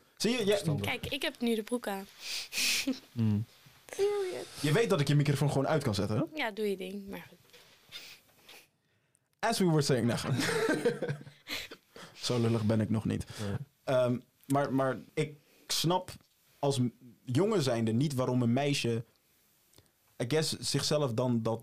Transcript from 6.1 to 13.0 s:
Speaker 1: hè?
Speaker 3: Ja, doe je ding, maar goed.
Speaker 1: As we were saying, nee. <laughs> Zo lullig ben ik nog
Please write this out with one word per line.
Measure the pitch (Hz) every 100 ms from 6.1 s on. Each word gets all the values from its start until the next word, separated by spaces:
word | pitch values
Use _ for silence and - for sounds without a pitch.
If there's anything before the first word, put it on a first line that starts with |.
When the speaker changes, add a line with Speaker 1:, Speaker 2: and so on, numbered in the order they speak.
| 107
Speaker 1:
hè? | -
Speaker 3:
Ja, | 311 233
doe | 202 208
je | 190
ding, | 185 202 196
maar | 185 -
goed. | 180 _ - - - _ - - - _ _ - - - _ _ _ _ _ _ _
Speaker 1:
As | 220 220
we |
were | 180 156
saying, | 143 127 117
nee. | -
<laughs> | - 135 - 453 440 - 240 - - - - - - - - - _ - -
Zo | - - 120
lullig | 117 113
ben | 107 113
ik | 107
nog | 110